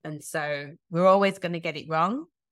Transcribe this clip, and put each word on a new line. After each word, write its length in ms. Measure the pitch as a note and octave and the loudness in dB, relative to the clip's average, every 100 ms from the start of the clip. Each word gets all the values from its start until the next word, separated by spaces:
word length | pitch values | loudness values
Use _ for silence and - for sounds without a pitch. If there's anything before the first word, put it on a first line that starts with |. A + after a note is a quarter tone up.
And 180 | D#3 D3+ | -14 -12
so 500 | - D#3+ D3 D3 C#3+ E3 _ | -8 -6 -4 -6 -8 -16 _
we're 160 | E3+ F#3 | 4 6
always 320 | F#3+ G3 G3 | 6 4 0
gonna 220 | F3 E3+ | -6 -4
get 180 | E3 D3+ | -6 -8
it 100 | D3+ | -4
wrong. 380 | D#3+ F3 B3+ E4+ _ _ | 0 0 -2 -8 _ _